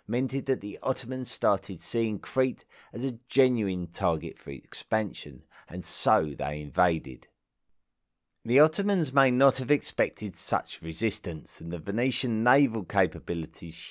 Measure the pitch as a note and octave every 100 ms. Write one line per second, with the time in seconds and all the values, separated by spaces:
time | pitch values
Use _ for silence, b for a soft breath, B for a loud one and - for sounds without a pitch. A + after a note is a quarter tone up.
0 | - A#2+ C3 C3+ C3 C3 G#2 F2+ A#2+ C3
1 | A2+ C3 B2 - A2 G2 - F2+ - A#2
2 | A2+ G#2 - - C3 - - b b A#2
3 | C3 A#2 _ C3+ C3 A#2+ G2+ F#2 E2+ -
4 | F#2+ D#2+ D2 - - C#2 - - - A2
5 | G#2 - - C2 - B B F#2 F2 -
6 | C3 A2 D#2 C#2 C2+ D2+ D2 C#2 F2+ E2
7 | C2+ B1 - _ _ _ _ _ _ _
8 | _ _ _ _ A2+ B2+ D3+ E3 G3+ G3
9 | C#3+ C3+ C3+ B2 C3+ B2+ B2 D3 - -
10 | G#2 - G#2 - - G2+ - - E2 D2+
11 | A2+ - F#2+ D#2+ - - E2 E2+ F2 G#2
12 | C3 B2 B2+ A2 A#2 C#3 C#3 A2 F2+ G2+
13 | F#2 D#2 - E2+ D#2+ - E2+ D#2+ -